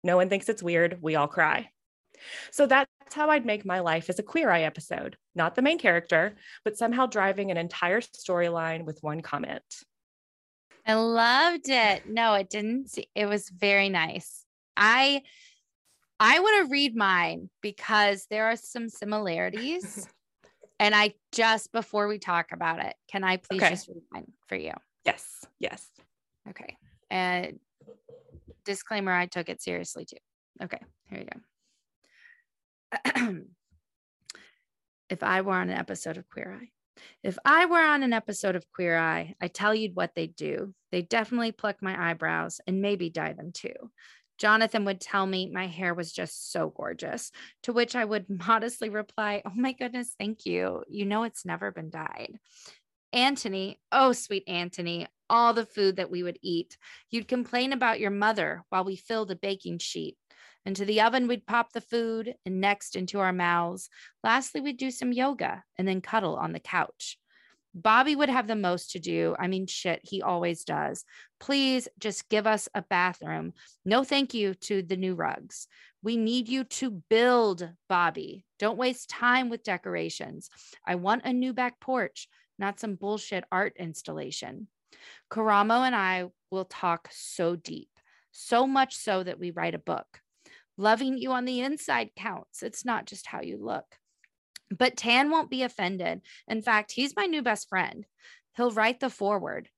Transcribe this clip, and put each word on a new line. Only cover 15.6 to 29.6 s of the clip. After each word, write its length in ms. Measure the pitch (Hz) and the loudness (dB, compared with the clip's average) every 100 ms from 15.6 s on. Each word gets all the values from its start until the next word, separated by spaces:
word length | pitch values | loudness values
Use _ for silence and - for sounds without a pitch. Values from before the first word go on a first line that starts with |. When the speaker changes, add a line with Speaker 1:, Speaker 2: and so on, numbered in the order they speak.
| _ _ _ _ _ _ | _ _ _ _ _ _
Speaker 2:
I 200 | 220 302 | 6 8
wanna 260 | 403 427 302 | 6 6 4
read 280 | 285 285 | 2 2
mine 540 | 226 202 180 170 165 185 _ | 4 4 4 2 -2 -12 _
because 640 | 214 196 - 214 208 196 - | -8 -8 2 6 6 4 -2
there 180 | 214 220 | 0 0
are 100 | 226 | 0
some 320 | - 240 226 | -6 -10 -10
similarities. 1160 | - 208 214 202 165 180 202 254 349 202 208 185 | -8 -4 -2 -2 -2 -2 -4 -4 -6 -6 -12 -16
Speaker 1:
<laughs> 60 | _ _ _ _ _ - _ | _ _ _ _ _ -20 _
Speaker 2:
And 140 | 208 | 4
I 200 | 214 208 - _ | 6 4 0 _
just, 400 | - 226 220 - | 2 4 2 0
before 360 | 233 214 208 208 | -4 -2 0 0
we 100 | 208 | -2
talk 300 | 190 170 165 | -2 -2 -2
about 320 | 170 170 165 | -4 -2 -2
it, 100 | - - _ | -6 -8 _
can 140 | 196 | -2
I 140 | 190 185 | 0 0
please 260 | - 190 | -2 2
Speaker 1:
Okay. 80 | 185 | 2
Speaker 2:
just 180 | 180 - | 2 -8
read 140 | 175 _ | -18 _
mine 200 | - - _ _ | -18 -18 _ _
for 80 | - | -8
you? 160 | 78 - _ _ | -8 -12 _ _
Speaker 1:
Yes, 420 | - - - - - _ | -4 -2 -8 -18 -20 _
yes. 260 | - - - _ _ _ _ _ - | -8 -8 -20 _ _ _ _ _ -20
Speaker 2:
Okay. 260 | - - - _ _ _ | -18 -18 -20 _ _ _
And 500 | 185 185 180 180 - _ _ - - _ - _ - - - | 0 2 0 -2 -10 _ _ -20 -20 _ -20 _ -20 -20 -14
disclaimer, 480 | - 196 - 214 190 | -8 -8 -4 -4 0
I 140 | 180 180 | 0 0
took 220 | 180 165 | -4 -8
it 140 | 170 | -8